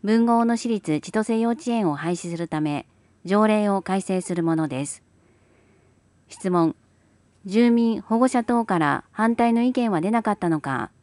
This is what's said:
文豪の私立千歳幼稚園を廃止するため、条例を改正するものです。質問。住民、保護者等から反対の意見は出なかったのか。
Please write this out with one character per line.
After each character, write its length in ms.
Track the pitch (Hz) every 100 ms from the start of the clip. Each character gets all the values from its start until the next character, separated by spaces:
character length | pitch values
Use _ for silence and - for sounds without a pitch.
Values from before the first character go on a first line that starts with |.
文 240 | 196 226 233
豪 180 | 233
の 120 | 233 233
私 120 | 233
立 320 | 220 - 151
千 100 | -
歳 300 | 220 220 226
幼 80 | 226
稚 140 | 226 240
園 240 | 233 190
を 60 | 143
廃 180 | 160
止 160 | 175 175
す 60 | 170
る 100 | 170
た 140 | 156
め、 260 | 151 147 - _ _ _
条 220 | 175 202 214
例 200 | 214 208
を 140 | 196
改 200 | 190 190
正 180 | - 185
す 120 | -
る 80 | 175
も 100 | 165 160
の 120 | 156
で 180 | 131 143
す。 160 | - _ _ _ _ _ _ _ _ _ _ _ _ _
質 220 | - 190
問。 260 | 180 160 - _ _ _ _ _ _
住 260 | 196 202 240
民、 300 | 233 233 220
保 180 | - 226
護 100 | 254
者 160 | 254
等 200 | 233 240
か 140 | 226 185
ら 260 | 151 143 -
反 240 | - 226
対 180 | 226 233
の 100 | 233
意 100 | 240
見 180 | 247 233
は 100 | 180
出 100 | 180
な 120 | 233
か 100 | 220
っ 60 | 202
た 100 | 175
の 120 | 156
か。 300 | 143 131 123 _